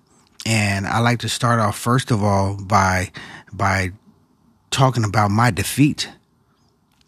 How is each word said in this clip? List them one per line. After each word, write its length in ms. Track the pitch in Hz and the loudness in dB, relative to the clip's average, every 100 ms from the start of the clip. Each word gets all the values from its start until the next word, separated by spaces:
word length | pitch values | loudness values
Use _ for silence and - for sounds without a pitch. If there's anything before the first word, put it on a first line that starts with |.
| _ _ _ - 110 | _ _ _ -10 -2
And 420 | 113 104 98 101 | 0 0 -2 -2
I 120 | 110 | 0
like 200 | 120 117 | 0 0
to 100 | 110 | -4
start 300 | - 120 117 | -2 0 2
off, 180 | 104 - | 0 -2
first 320 | 120 127 - | 0 0 2
of 140 | 113 | 0
all, 340 | 104 98 98 101 | 2 2 0 -4
by, 520 | 92 104 95 92 90 - - - - | 0 2 2 0 -4 -10 -18 -20 -14
by 400 | 95 98 98 90 98 _ _ _ _ _ _ - | -4 -2 0 -2 -8 _ _ _ _ _ _ -6
talking 320 | - 131 120 | 2 2 2
about 260 | 107 107 104 | -2 0 2
my 220 | 104 123 | 2 2
defeat 580 | 85 95 - 143 - - - _ _ _ _ _ _ _ _ | 0 -2 2 2 0 -8 -14 _ _ _ _ _ _ _ _